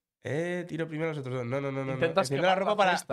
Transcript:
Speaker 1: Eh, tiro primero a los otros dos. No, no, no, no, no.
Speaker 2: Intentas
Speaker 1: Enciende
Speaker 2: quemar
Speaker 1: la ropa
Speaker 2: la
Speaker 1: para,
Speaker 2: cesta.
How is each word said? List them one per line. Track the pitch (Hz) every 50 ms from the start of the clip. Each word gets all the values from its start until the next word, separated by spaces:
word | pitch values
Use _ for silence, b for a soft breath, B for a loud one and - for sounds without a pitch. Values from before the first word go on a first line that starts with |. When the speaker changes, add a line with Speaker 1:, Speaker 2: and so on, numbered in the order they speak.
| _ _ _ _ -
Speaker 1:
Eh, | 110 131 156 170 175 180 180 165 -
tiro | 151 156 165 160
primero | 156 151 165 165
a | 147
los | 147
otros | 127 127 127
dos. | 127 120
No, | 117 131 143
no, | 139 139
no, | 135 139
no, | 135
no. | 135 131
Speaker 2:
Intentas | 131 170 165 165 190 185
Speaker 1:
Enciende | 135 139 - 175
Speaker 2:
quemar | 190 185 190
Speaker 1:
la | 196
ropa | 208
Speaker 2:
la | 208
Speaker 1:
para, | 208 196 185 175 -
Speaker 2:
cesta. | - -